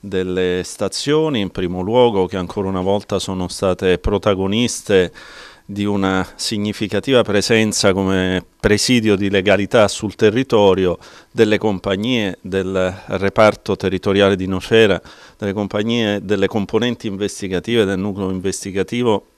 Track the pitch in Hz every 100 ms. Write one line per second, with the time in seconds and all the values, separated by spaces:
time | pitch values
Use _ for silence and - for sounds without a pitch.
0 | 101 95 92 92 90 90 87 - 101 -
1 | - 151 160 131 95 - 92 90 92 120
2 | 120 98 90 95 90 - 95 95 92 101
3 | - 98 - 95 87 - 98 90 95 87
4 | - 101 107 95 95 107 120 - - 98
5 | 90 - - - - - _ 101 101 101
6 | 98 95 92 - - 107 104 104 104 104
7 | - 127 107 101 95 113 107 98 101 95
8 | 95 95 92 92 - _ 104 104 - 127
9 | 110 98 101 98 92 98 98 123 101 -
10 | 107 - 110 110 131 113 101 92 90 82
11 | - - _ - 110 104 104 92 101 95
12 | 113 127 101 90 95 95 92 95 92 92
13 | - 98 95 - 107 104 - 98 95 92
14 | - 98 98 98 92 95 - 113 110 87
15 | - - - _ 104 98 101 104 110 117
16 | 110 104 92 101 95 110 98 110 120 117
17 | 110 98 101 - 98 92 85 117 98 95
18 | 101 98 95 92 95 92 101 92 92 120
19 | 123 101 _